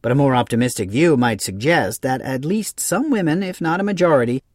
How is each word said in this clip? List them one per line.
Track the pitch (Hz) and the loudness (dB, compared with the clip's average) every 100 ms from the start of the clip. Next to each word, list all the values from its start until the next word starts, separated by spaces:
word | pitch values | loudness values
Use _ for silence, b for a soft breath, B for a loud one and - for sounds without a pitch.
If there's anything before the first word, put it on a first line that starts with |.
but | 117 | 0
a | 135 | 2
more | 139 | 4
optimistic | 127 117 117 123 - 95 | 2 0 0 0 -2 -4
view | 113 170 139 | 2 4 4
might | 123 107 | 2 0
suggest | - 95 135 165 98 - | -6 -4 0 2 0 -4
that | 131 127 | -4 -4
at | - 131 | -4 -6
least | 151 214 202 - | -2 -4 -4 -8
some | - 185 302 | -4 -2 0
women, | 233 165 165 | 0 0 0
if | 190 180 | -2 -4
not | 165 170 | -4 -2
a | |
majority | 202 185 175 143 120 127 _ | -2 2 4 4 2 -2 _